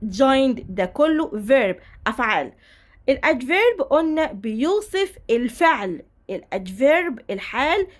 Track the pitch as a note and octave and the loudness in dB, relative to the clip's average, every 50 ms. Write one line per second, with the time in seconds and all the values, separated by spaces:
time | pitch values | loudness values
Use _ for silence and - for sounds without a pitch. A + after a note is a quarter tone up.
0 | A3 G#3+ F#3 G3+ C4+ C4+ C4+ C4+ C4+ C4 A#3+ A#3+ - - F#3+ F#3+ F#3 F3+ - - | -10 -8 0 2 2 4 4 4 2 2 0 -4 -8 -10 -4 -4 -4 -4 0 0
1 | D4 D#4+ D#4 D4+ D#4+ - - G#3+ G3+ G#3+ C4+ C4+ A3+ F#3+ F3+ - - - - - | 2 2 2 0 -2 -4 -6 -6 0 2 2 4 4 2 -2 -6 -10 -20 -16 -6
2 | - G#3 A3 - - A3 G#3 D#3+ C#3 A2+ - _ _ _ _ _ _ _ _ _ | -6 -6 -2 -2 0 0 0 0 -2 -4 -10 _ _ _ _ _ _ _ _ _
3 | - - C#4 C4+ - D4 D#4+ A#3+ B3+ B3+ E4+ G4 A4+ B4 A4+ F4+ - - - D#4 | 0 0 0 2 2 0 0 0 0 0 0 2 4 2 2 0 -2 0 2 2
4 | E4 D#4 D#4 D#4 D#4 - - G3 G3+ A3+ G#3+ A3 C4+ E4+ G4 G#4 G#4 - - F#4+ | 2 2 0 0 -2 -2 -4 -8 -8 -6 -4 -2 0 0 0 0 -2 -2 -2 -2
5 | G4 F#4 - - - - A3+ A#3+ B3 A#3+ B3 - E4+ E4 D4+ A3+ G3+ F#3+ E3+ C3+ | -2 -4 -6 -12 -2 -2 0 0 0 -2 -2 2 2 4 4 2 -2 -6 -6 -8
6 | - _ _ _ _ - F#3+ - - - - G3 F#3 F#3 F#3 G3+ C4 C#4+ D#4 F4 | -12 _ _ _ _ -10 -10 -10 -8 -8 -8 -8 -8 -8 -4 2 4 4 4 4
7 | F4 E4+ A#3+ A3 - - G3+ G3 - - - A#3 C#4 D#4 F4 G#4 F#4+ F#4 - | 2 -2 -6 -8 -8 -8 -8 -8 -8 -8 -4 -2 0 0 0 0 -2 -4 -6